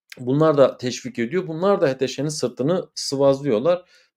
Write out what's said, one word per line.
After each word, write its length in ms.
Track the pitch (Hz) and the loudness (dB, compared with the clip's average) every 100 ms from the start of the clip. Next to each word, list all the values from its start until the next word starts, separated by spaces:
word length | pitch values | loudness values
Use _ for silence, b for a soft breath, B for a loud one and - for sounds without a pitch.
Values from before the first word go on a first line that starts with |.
| _ - | _ -10
Bunlar 400 | 123 139 160 143 | -2 2 4 6
da 180 | 127 - | 4 2
teşvik 420 | 127 120 127 117 | -8 -8 -8 -6
ediyor. 280 | 117 170 160 | -4 -4 -6
Bunlar 340 | 160 185 196 | -2 0 2
da 80 | 165 | 0
H 100 | 131 | 0
T 100 | 131 | -4
Ş'nin 200 | - 147 | -2 -6
sırtını 600 | 151 123 - 135 185 - | -4 -4 -2 -2 -2 -4
sıvazlıyorlar. 880 | - - 135 139 135 143 107 143 180 b b b | -10 -6 2 2 2 0 0 0 -2 b b b